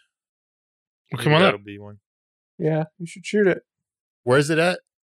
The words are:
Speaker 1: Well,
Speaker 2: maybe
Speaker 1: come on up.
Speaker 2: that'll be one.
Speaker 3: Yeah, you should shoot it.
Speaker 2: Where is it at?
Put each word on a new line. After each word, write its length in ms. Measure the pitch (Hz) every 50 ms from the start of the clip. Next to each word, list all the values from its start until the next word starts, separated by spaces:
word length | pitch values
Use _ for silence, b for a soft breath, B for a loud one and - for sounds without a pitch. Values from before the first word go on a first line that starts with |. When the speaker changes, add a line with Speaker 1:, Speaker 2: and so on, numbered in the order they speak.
| _ _ _ _ _ _ _ _ _ _ _ _ _ _ _ _ _ _ _ _ _ _
Speaker 1:
Well, 60 | -
Speaker 2:
maybe 80 | 120 -
Speaker 1:
come 80 | 151
on 80 | 151 165
up. 60 | 190
Speaker 2:
that'll 180 | 185 107 101 101
be 140 | 104 101 101
one. 220 | 104 104 104 101 _ _ _ _ _ _ _ _ _ _ _ -
Speaker 3:
Yeah, 260 | 170 156 156 156 160 - _ -
you 80 | 170
should 180 | 165 - 185 -
shoot 220 | - 202 214 202
it. 160 | 180 - - - _ _ _ _ _ _ _ _ _ _ _ _
Speaker 2:
Where 120 | 120 127
is 140 | 147 143 151
it 80 | 160 160
at? 220 | 170 180 180 - - _ _ _ _ _ _